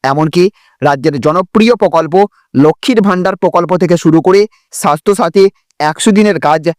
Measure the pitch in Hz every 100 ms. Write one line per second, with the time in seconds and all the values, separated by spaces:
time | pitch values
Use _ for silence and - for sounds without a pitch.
0 | 131 143 156 175 185 _ _ _ 143 143
1 | 156 143 151 165 190 220 220 240 190 165
2 | 160 180 202 _ _ 123 151 - - 226
3 | 196 180 180 196 185 175 170 180 170 170
4 | 165 160 160 190 214 _ _ - 165 151
5 | - 202 175 196 196 _ _ _ 151 160
6 | - 202 214 170 143 160 156